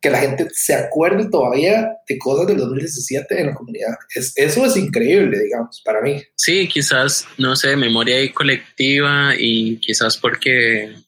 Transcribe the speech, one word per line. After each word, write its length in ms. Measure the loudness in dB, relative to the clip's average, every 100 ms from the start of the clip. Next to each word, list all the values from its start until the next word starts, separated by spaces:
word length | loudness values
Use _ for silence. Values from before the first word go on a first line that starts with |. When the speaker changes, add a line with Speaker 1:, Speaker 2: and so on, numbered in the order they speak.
Speaker 1:
que 80 | 2
la 100 | 2
gente 280 | 2 0 -4
se 240 | -4 0 0
acuerde 540 | 0 2 2 2 2
todavía 600 | 2 2 2 4 2 0 -6 -8
de 120 | -6
cosas 260 | 0 0 2
del 120 | 0
dos 120 | 0
mil 100 | -4
diecisiete 600 | -6 -8 -6 -6 -4 -2
en 80 | -2
la 60 | -4
comunidad. 400 | -10 -8 -8 -8 -10
Es, 200 | -8 -6 0
eso 300 | 0 2 2
es 120 | 2
increíble, 640 | 0 0 2 4 2 0
digamos, 420 | -2 -2 -6 -8
para 180 | -4 -2
mí. 200 | -2 -4 -8 -4
Speaker 2:
Sí, 320 | 0 2 0
quizás, 580 | -2 0 0 0 -2 -6 -4
no 180 | -2 0
sé, 200 | 0 0
memoria 420 | 0 0 0 0
ahí 140 | 0
colectiva, 1000 | 0 0 0 -4 -2 0 2 2 2 2 0
y 420 | 0 0 0 -4
quizás 380 | -4 0 0 0
porque 760 | -2 0 0 2 2 0 -2 -14